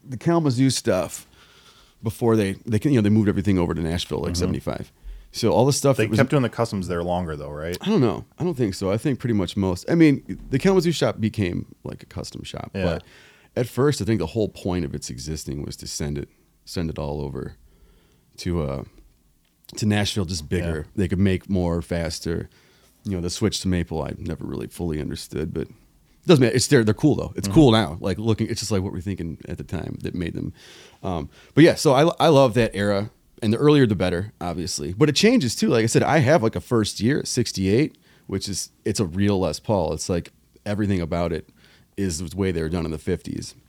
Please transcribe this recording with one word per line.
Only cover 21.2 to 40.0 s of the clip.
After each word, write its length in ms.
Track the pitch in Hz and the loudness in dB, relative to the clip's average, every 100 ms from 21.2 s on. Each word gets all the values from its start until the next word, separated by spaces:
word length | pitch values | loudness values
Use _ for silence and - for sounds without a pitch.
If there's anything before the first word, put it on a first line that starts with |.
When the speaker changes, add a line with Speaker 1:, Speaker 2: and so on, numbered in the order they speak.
| 98 92 - | 2 2 -2
Speaker 1:
more 320 | 95 87 85 | 0 0 -2
faster. 680 | 80 87 82 - 82 85 80 _ _ _ _ _ | -2 -4 -4 -6 -6 -6 -6 _ _ _ _ _
You 100 | - | -6
know, 80 | 92 | -4
the 80 | 87 | -4
switch 320 | - 104 - | -2 -2 0
to 60 | 92 | -2
maple, 340 | 90 85 80 | 0 -2 -4
I 100 | 69 71 | -6 -8
never 280 | - 80 - | -8 -8 -8
really 220 | 67 - | -8 -10
fully 340 | - 87 76 | -8 -6 -4
understood, 520 | 73 67 - 67 82 | -6 -8 -8 -8 -6
but 100 | - | -6
it 640 | 62 - _ _ _ _ - | -10 -14 _ _ _ _ 4
doesn't 140 | 156 | 6
matter. 140 | 123 123 | 6 2
It's, 120 | - | 4
they're, 160 | 139 | 4
they're 100 | 110 | 4
cool 220 | 107 151 110 | 2 2 2
though. 180 | - - | -2 -4
It's 120 | 104 | 2
Speaker 2:
Mm-hmm. 80 | 98 | 6
Speaker 1:
cool 160 | 139 | 8
now. 260 | 110 92 76 | 6 2 -4
Like, 180 | 98 92 | -4 -2
looking, 300 | 113 104 110 | 0 0 0
it's 120 | 107 | -4
just, 120 | 101 | -2
like, 100 | 104 | -2
what 120 | 95 | -2
we're 80 | 90 | -6
thinking 360 | 87 92 85 78 - | -6 -6 -6 -8 -10
at 100 | 87 | -10
the 60 | |
time 340 | - 90 - - | -8 -8 -8 -8
that 120 | 90 87 | -8 -6
made 180 | 85 87 | -6 -6
them. 180 | 85 - - - - _ | -8 -10 -20 -20 -20 _
Um, 260 | 98 85 71 - - | -6 -6 -8 -14 -4
but 100 | - | 6
yeah, 120 | 160 110 | 6 8
so 180 | 156 | 2
I, 160 | 131 165 - | 4 2 4
I 80 | 151 | 4
love 240 | 139 135 107 | 6 6 4
that 160 | 110 | 0
era, 380 | 95 101 101 110 _ _ - | 0 0 0 -4 _ _ -4
and 120 | 107 | 0
the 40 | 110 | 2
earlier 280 | 147 151 123 | 4 6 4
the 100 | 98 | 2
better, 380 | 90 87 104 _ | 0 0 -4 _
obviously. 520 | 87 85 80 - 73 | -8 -6 -6 -6 -8
But 160 | 95 151 | 2 2
it 60 | 143 | 4
changes 400 | 208 254 127 - | 4 4 2 0
too. 140 | 220 | 2
Like 140 | 123 | 4
I 40 | 113 | 4
said, 160 | 139 | 2
I 160 | 113 156 | 4 4
have, 240 | 123 160 | 4 4
like, 120 | 113 - | 2 -2
a 60 | |
first 380 | - 120 104 - | -2 0 0 0
year, 240 | 107 147 - | 0 0 -2
sixty-eight, 720 | - 113 - 95 107 156 _ _ _ - | -2 -2 -2 2 2 2 _ _ _ -8
which 200 | 98 - | -8 -6
is, 220 | 90 - _ - | -8 -10 _ -6
it's 140 | 101 | -2
a 60 | 92 | -2
real 340 | 87 101 98 | 0 2 2
Les 200 | 90 73 | 0 -4
Paul. 340 | - 104 78 | -2 0 0
It's, 160 | 78 | -4